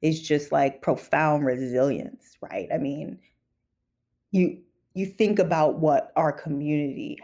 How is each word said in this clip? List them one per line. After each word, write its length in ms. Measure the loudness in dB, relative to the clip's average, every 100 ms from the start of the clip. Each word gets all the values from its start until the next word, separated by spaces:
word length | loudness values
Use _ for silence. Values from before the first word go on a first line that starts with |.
is 180 | 0 0
just, 300 | 0 -2 0
like, 320 | 2 2 0
profound 600 | -2 -2 0 0 2 2
resilience, 960 | 2 -2 -2 2 2 0 -6 -14 -20 _
right? 300 | -10 -8 -4
I 60 | -4
mean, 400 | -4 -6 -10 -14 _ _ _ _ _ _ _ _ _ _ _
you, 300 | 2 2 0 -16 _ _
you 140 | -8 -8
think 320 | 0 2 4
about 400 | 2 4 2 2
what 320 | 2 2 0 -2
our 160 | -2
community 840 | -2 -6 -6 -2 -2 -2 -6 -10 -12